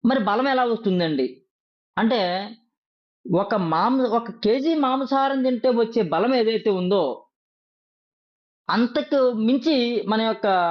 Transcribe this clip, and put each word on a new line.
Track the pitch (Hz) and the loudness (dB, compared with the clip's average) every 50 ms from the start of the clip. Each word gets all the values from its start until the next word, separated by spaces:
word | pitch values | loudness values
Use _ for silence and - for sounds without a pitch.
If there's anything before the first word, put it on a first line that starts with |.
| - | 2
మరి | 226 262 269 | 2 0 2
బలం | 202 208 202 226 262 | 0 0 0 0 0
ఎలా | 277 269 254 247 | 0 0 0 0
వస్తుందండి | 240 233 226 226 208 185 180 170 160 151 131 131 127 - - _ _ _ _ _ _ _ _ _ _ _ | 0 -2 -2 0 0 0 2 0 0 0 -2 -2 -4 -4 -12 _ _ _ _ _ _ _ _ _ _ _
అంటే | - 214 226 254 233 190 180 175 190 202 214 226 _ _ _ _ _ _ _ _ _ _ _ _ _ _ - 180 | -2 0 0 2 0 0 -2 -2 -4 -6 -8 -14 _ _ _ _ _ _ _ _ _ _ _ _ _ _ -2 -2
ఒక | 175 202 202 233 | -2 0 0 -2
మాంస-, | 208 185 165 160 160 185 226 262 269 254 | -2 0 0 0 0 0 2 2 0 0
ఒక | 233 208 233 226 202 | 0 0 -2 -4 -4
కేజీ | - - - 208 226 269 262 320 330 | -14 -4 0 0 0 2 2 0 0
మాంసాహారం | 311 285 254 262 262 277 240 269 269 269 269 269 269 254 | 0 0 0 0 -2 -2 -2 0 0 0 0 0 0 0
తింటే | 262 254 226 240 254 | 0 -2 0 0 0
వచ్చే | 247 233 233 220 226 233 | 2 2 0 0 0 -2
బలం | 208 160 156 165 202 247 262 | 0 0 0 0 0 2 2
ఏదైతే | 247 226 220 226 208 220 220 | 2 2 2 0 0 0 0
ఉందో | 196 185 180 180 202 196 165 135 117 - - _ _ _ _ _ _ _ _ _ _ _ _ _ _ _ _ _ _ _ _ _ _ _ _ _ _ _ _ - | 0 0 0 0 2 2 0 0 -4 -8 -12 _ _ _ _ _ _ _ _ _ _ _ _ _ _ _ _ _ _ _ _ _ _ _ _ _ _ _ _ -4
అంతకు | - 208 240 240 - 311 294 294 294 277 262 247 | -2 0 0 0 -2 -4 -2 0 0 2 2 2
మించి | 247 220 220 226 254 277 233 320 311 262 240 240 240 214 - | 2 0 0 0 0 0 0 0 0 2 0 0 -2 -4 -2
మన | 185 220 220 | -2 -2 0
యొక్క, | 226 220 220 220 - 202 190 180 175 170 | 0 -2 -2 -2 0 2 2 2 2 0